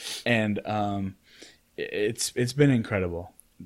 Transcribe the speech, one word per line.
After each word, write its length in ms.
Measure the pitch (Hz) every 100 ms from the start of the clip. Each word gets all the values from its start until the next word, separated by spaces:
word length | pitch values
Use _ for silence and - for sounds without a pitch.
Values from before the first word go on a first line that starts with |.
| - - 120
And, 400 | 117 107 101 -
um, 500 | 107 104 101 95 - _ - - - _ -
i-, 40 |
it's, 500 | - 98 104 120 - -
it's 180 | 123
been 180 | 131 143
incredible. 600 | 123 107 104 90 85 92 - _ -